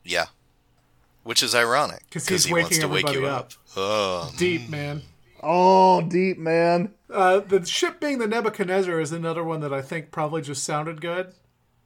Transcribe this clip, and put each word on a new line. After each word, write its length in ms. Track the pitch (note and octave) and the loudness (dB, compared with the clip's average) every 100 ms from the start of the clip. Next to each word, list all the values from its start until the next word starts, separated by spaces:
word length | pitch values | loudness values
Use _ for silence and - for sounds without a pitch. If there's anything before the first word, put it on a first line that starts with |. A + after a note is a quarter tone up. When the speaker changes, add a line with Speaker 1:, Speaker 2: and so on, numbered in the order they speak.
Speaker 1:
Yeah. 240 | F2 F2 D#2+ _ _ _ _ _ _ _ _ _ | -4 -2 -2 _ _ _ _ _ _ _ _ _
Which 200 | A2+ A#2 | -4 0
is 120 | B2+ | 2
ironic, 480 | A#2 A#2 B2+ C#3+ - - | 2 2 2 0 -4 -12
Speaker 2:
'Cause 140 | E3+ | -8
Speaker 1:
'cause 40 | - | -2
Speaker 2:
he's 160 | F3+ D#3 | 0 0
Speaker 1:
he 60 | |
wants 160 | E3+ E3+ | 0 0
Speaker 2:
waking 100 | E3 | -2
Speaker 1:
to 80 | D3+ | 0
wake 160 | - | 0
Speaker 2:
everybody 220 | D3 C3+ C3+ | 0 -2 -2
Speaker 1:
you 60 | |
Speaker 2:
up. 200 | C3+ A#2+ - _ - | -4 -8 -18 _ -6
Speaker 1:
up. 520 | G2 G#2+ G2 F2+ E2+ | -2 0 0 -2 -6
Um, 60 | B2 | -4
Speaker 2:
Deep, 320 | F3+ E3+ A#2+ | -2 -2 -6
man. 340 | D3+ D3 D3 - _ _ - | -8 -8 -10 -12 _ _ -8
Speaker 3:
Oh, 600 | D3 F3 F#3 F#3+ F#3 F3+ | 0 4 6 8 8 6
deep, 340 | D#3+ E3+ F#3+ F3 | 2 0 0 0
man. 560 | D#3+ E3 E3+ F3 F#3+ - - | 0 2 4 2 0 -8 -6
Speaker 2:
Uh, 320 | - F#3 F#3+ | 2 4 4
the 240 | G3 F#3+ | 4 0
ship 340 | F3 - F4 - | 0 -2 -2 -2
being 200 | D4 C4+ | -4 -2
the 80 | A3+ | -2
Nebuchadnezzar 760 | A3+ A3+ A3+ F3+ F#3+ F#3 E3 | -2 -2 -2 -2 0 0 -2
is 100 | D#3 | -2
another 320 | E3 E3 E3 | -4 -4 -4
one 180 | E3 D#3+ | -4 -4
that 120 | D3 | -4
I 80 | C#3 | -6
think 300 | C#3 E3 D#3 | -6 -10 -8
probably 320 | - D3+ D#3+ | -6 -4 -4
just 220 | C#3+ C#3 | -6 -8
sounded 360 | - D3+ D#3 E3 | -4 -4 -4 -8
good. 320 | E3+ F3 F#3 - _ _ _ _ | -6 -4 -6 -10 _ _ _ _